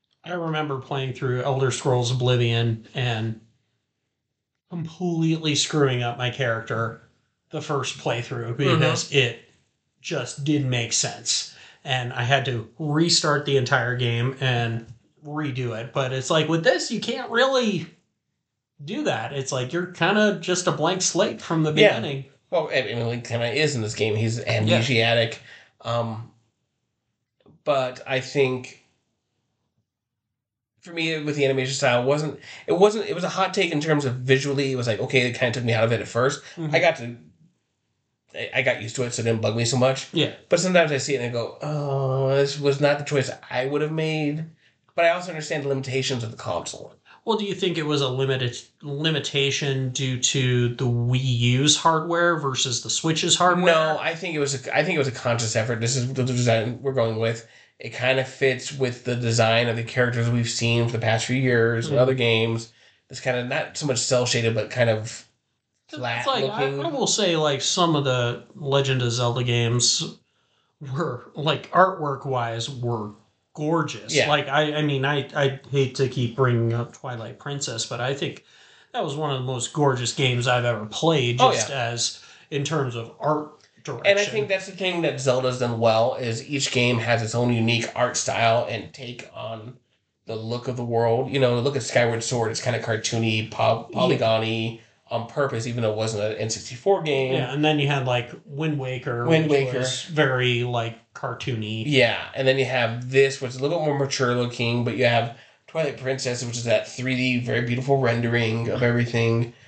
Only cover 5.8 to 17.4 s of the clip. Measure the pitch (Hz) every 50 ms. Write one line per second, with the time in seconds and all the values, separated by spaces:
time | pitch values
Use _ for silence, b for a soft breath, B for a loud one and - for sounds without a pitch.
5.8 | 139 131 127 123 120 120 120 127 123 123 117 - 131 117 113 110 107 - 117 113
6.8 | 113 113 117 - - _ _ _ _ _ _ _ _ _ - 151 - - 147 135
7.8 | 135 - - - - 143 120 120 120 - 127 120 117 117 120 - 139 - 170 160
8.8 | 131 123 120 - - - - 139 123 117 - - - _ _ _ _ _ _ _
9.8 | _ _ _ _ - - 165 135 120 - - 147 139 151 147 139 131 127 127 120
10.8 | 117 113 - - - 120 - - 110 - - - - B B B B B B B
11.8 | - 151 131 131 120 123 127 123 120 120 139 131 127 135 120 113 104 - - -
12.8 | 160 147 147 156 170 170 - - - 156 147 143 143 143 139 131 123 - 139 127
13.8 | 117 123 123 123 123 117 117 117 123 131 131 - 135 131 123 117 117 113 113 117
14.8 | 113 - - - _ _ _ _ 151 147 147 151 151 135 123 131 123 117 110 110
15.8 | 123 127 - 143 131 127 131 131 127 - 170 156 151 151 165 165 160 - 359 339
16.8 | - - 233 202 - 233 254 262 240 208 226 233